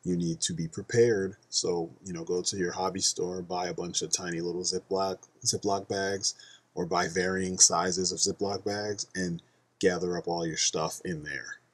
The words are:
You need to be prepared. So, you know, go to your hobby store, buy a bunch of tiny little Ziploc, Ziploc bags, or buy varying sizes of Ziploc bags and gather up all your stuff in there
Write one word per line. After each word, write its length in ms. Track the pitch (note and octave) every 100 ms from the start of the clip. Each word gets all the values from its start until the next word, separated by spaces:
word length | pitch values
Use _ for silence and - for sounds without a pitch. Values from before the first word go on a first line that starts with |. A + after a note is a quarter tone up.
You 140 | F2+ F2
need 240 | E2+ E2
to 120 | -
be 140 | E2 D#2+
prepared. 680 | - G2 A#2 A#2+ G#2 F#2+ G2 _
So, 400 | - - F2 E2 -
you 80 | F#2+
know, 120 | E2+ E2
go 160 | F2+
to 160 | F2+ G2+
your 160 | F2+
hobby 260 | F2+ F#2 F#2
store, 420 | - - F2+ F#2
buy 260 | F2 F2+ F2+
a 60 |
bunch 280 | E2+ F2+ F2
of 100 | E2
tiny 300 | - F2 E2+
little 220 | F2 F2
Ziploc, 560 | F2+ F#2 - F#2+ F#2+ F#2 - _ -
Ziploc 420 | A2 G#2 G2 G2
bags, 480 | G2+ G2 G2 F#2+ - - - _ -
or 100 | F2
buy 220 | F2 F2+
varying 500 | F2 F#2 F#2+ F#2 F#2
sizes 540 | - E2+ F2+ F2+ F2+
of 80 | -
Ziploc 460 | - - G2 G2+ -
bags 420 | G2+ G#2 - - F#2
and 260 | F2+ E2+ - _ _ _
gather 380 | F#2+ F2+ F2+ F2
up 100 | E2
all 180 | E2+ E2+
your 120 | D#2
stuff 440 | - F2 D#2+ - F#2
in 180 | D#2+
there 360 | D2 C#2 - - _